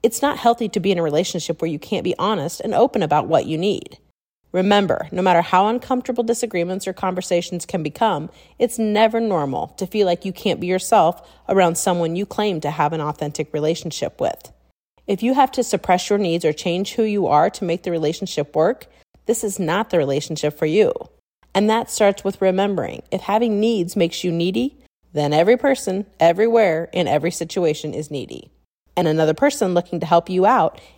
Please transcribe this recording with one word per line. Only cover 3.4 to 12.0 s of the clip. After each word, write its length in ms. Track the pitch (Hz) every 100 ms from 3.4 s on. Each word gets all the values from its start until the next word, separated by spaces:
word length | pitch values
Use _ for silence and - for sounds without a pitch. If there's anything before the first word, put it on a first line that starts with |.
| -
you 140 | 156
need. 400 | 196 185 - - _ _ _ _ _
Remember, 560 | 180 190 202 196 - 156
no 100 | 180
matter 200 | 185 170
how 260 | 170 185 208
uncomfortable 560 | 247 - 254 - 247
disagreements 640 | 233 240 226 180 170 190 -
or 60 |
conversations 720 | 185 190 185 - 175 - 180 -
can 180 | 185
become, 480 | 151 - 226 156 160 _ _ _
it's 220 | 226 -
never 400 | 214 208 220 226
normal 480 | 226 175 143 131 - -
to 80 | 185
feel 220 | 214 190
like 180 | 175 196
you 60 |
can't 300 | 180 196 -
be 60 | 180
yourself 540 | 185 - 220 165 - - _ -
around 280 | 190 180 170
someone 380 | - 175